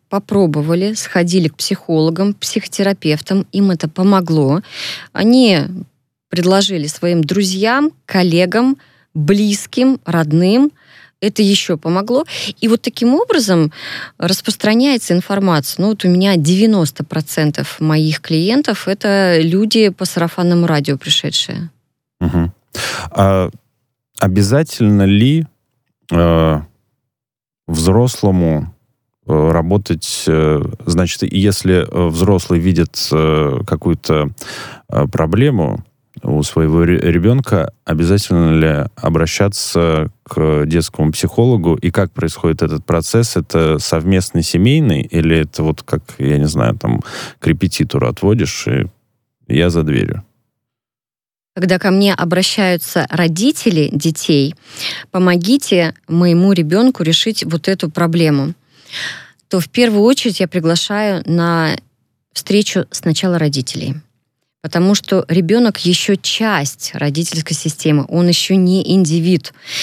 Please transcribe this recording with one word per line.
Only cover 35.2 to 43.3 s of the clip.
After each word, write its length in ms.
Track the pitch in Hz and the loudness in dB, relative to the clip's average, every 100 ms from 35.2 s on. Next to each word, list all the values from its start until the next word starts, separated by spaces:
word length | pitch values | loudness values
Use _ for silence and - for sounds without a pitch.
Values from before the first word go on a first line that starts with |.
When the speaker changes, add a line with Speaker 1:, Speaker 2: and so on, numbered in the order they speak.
| 80 98 147 110 73 50 - _ _ - | 0 2 2 2 -2 -4 -10 _ _ -10
Speaker 2:
у 200 | - 76 | -4 -2
своего 400 | 73 82 78 82 85 | 0 0 2 4 4
ре-, 140 | 87 | 2
ребёнка, 720 | 87 87 101 131 - 95 - - - | 2 2 4 2 2 -2 -2 -6 -4
обязательно 760 | 80 85 101 - 87 82 80 | 0 2 2 2 2 4 4
ли 280 | 80 73 71 - | 2 0 -4 -4
обращаться 1160 | 82 80 80 - 101 - - 87 82 78 78 - | -2 0 0 0 0 -2 -4 0 0 0 -2 -8
к 420 | - - 78 76 78 | -10 -2 0 2 0
детскому 460 | 85 80 - 78 | 0 -2 -2 -2
психологу? 640 | - 95 - 120 110 85 78 | 0 -2 2 2 2 2 0
И 160 | 90 | 0
как 200 | 104 90 | -2 -2
происходит 500 | - 80 - 82 80 | -2 -6 -2 -2 0
этот 220 | 78 78 - | -2 -2 -2
процесс? 520 | 82 - 117 117 | -2 0 0 0